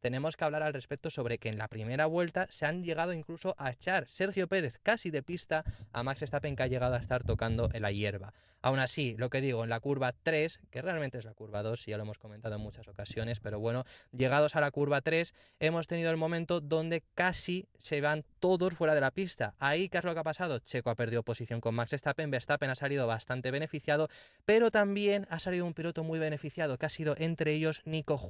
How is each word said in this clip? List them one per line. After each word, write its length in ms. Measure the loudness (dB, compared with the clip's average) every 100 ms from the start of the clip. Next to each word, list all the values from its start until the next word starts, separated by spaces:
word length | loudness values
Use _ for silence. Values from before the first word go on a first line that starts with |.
tenemos 360 | -2 0 -2 0
que 80 |
hablar 180 | 0 0
al 100 | -2
respecto 380 | -2 -6 -8 -6
sobre 280 | -2 -2 -2
que 120 | -2
en 80 | -4
la 100 | -6
primera 380 | -6 -2 2 2
vuelta 400 | 2 0 0 -4
se 160 | -2
han 180 | -2 -2
llegado 300 | -2 -2 -2
incluso 420 | -2 -8 -6 -4 -4
a 120 | -6
echar 380 | -4 0 0 0
Sergio 400 | -2 0 0 0
Pérez 300 | 2 0 0
casi 280 | 0 2 0
de 80 | -2
pista 420 | -2 -6 -2 -2 -2 -6 -6
a 100 | -4
Max 180 | -2 -2
Verstappen, 360 | -2 -2 -2 0
que 60 |
ha 40 | 0
llegado 260 | 2 2
a 40 | 0
estar 240 | 0 0
tocando 480 | 0 0 2 2 2
en 100 | 0
la 100 | 0
hierba. 420 | 0 -2 -2 -8 -16 _ _
Aún 200 | 0 2
así, 340 | 2 0 -2 -2
lo 120 | -2
que 100 | 0
digo, 220 | 0 0
en 80 | 0
la 80 | -2
curva 340 | 0 0 0
tres, 480 | 0 0 2 0 -4 -12
que 120 | -8
realmente 360 | -4 -4 -4 -6
es 60 |
la 100 | -12
curva 280 | -14 -8 -4
dos, 240 | -2 -4 -4
ya 100 | -6
lo 60 |
hemos 160 | -6 -10
comentado 380 | -14 -10 -6 -6
en 40 |
muchas 280 | -6 -10 -14
ocasiones, 500 | -10 -8 -4 -4 -4
pero 220 | -4 -2
bueno, 240 | 0 -2 -4 -12 -12
llegados 460 | 0 2 4 4 4
a 40 |
la 120 | 2
curva 280 | 2 2 2
tres, 320 | 2 0 0 -6 -20 _
hemos 260 | 0 0 -2
tenido 240 | 0 0
el 60 | 2
momento 440 | 0 0 0 -2
donde 440 | 2 0 2 -2 -2
casi 540 | 0 2 0 -2 -4 -6 -10
se 220 | -2 2
van 240 | 2 0 -4 _
todos 340 | 4 4 2
fuera 220 | 4 4 6
de 40 |
la 120 | 4
pista. 420 | 2 -4 -2 -4 0
Ahí, 300 | 2 2 2
¿qué 100 | 0
es 60 |
lo 100 | 0
que 60 | -2
ha 40 |
pasado? 360 | -2 -2 -2 -2
Checo 300 | -2 -2 -2
ha 40 |
perdido 300 | 0 0 0
posición 360 | -2 -4 -4 -2
con 140 | 0
Max 160 | 0 0
Verstappen, 400 | -2 -2 -2 0
Verstappen 400 | -2 0 0 0
ha 40 | -2
salido 300 | 0 2 2
bastante 420 | 0 -2 -4 -2
beneficiado, 580 | -2 -2 -4 0 2 2 -4 -20 -2
pero 260 | 4 6 8
también 560 | 6 4 4 2 2 0
ha 100 | -4
salido 260 | -2 -2 -2
un 80 |
piloto 300 | -4 -4 -4
muy 160 | -2 -2
beneficiado, 580 | -2 -2 -6 -2 -2 0
que 80 | -2
ha 40 |
sido 240 | 0 0 0
entre 340 | 0 2 2
ellos 300 | 2 2 0
Nico 360 | -4 -4 0 -2